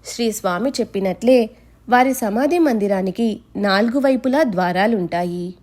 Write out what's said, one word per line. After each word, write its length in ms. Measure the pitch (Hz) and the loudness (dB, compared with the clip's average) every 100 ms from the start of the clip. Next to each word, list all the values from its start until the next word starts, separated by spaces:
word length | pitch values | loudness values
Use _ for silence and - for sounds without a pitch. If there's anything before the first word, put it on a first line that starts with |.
శ్రీ 260 | - - 233 | -14 -4 -4
స్వామి 380 | 208 190 180 254 | -2 -4 -2 -2
చెప్పినట్లే 800 | 269 220 196 190 180 226 254 214 - - _ - | -2 -4 -2 -4 0 4 4 2 -6 -20 _ 0
వారి 240 | 247 262 | 2 2
సమాధి 460 | 262 226 214 285 349 | 0 -4 -2 0 2
మందిరానికి 800 | 311 226 196 196 190 180 233 202 - | 2 2 0 0 -2 -2 -2 -4 -10
నాలుగు 440 | - 202 190 233 269 | -4 0 2 2 2
వైపులా 440 | 269 262 254 277 | 2 2 0 0
ద్వారాలుంటాయి. 1120 | 285 180 180 180 214 220 170 170 180 175 175 180 | 0 0 0 0 0 0 -2 -4 -4 -6 -8 -12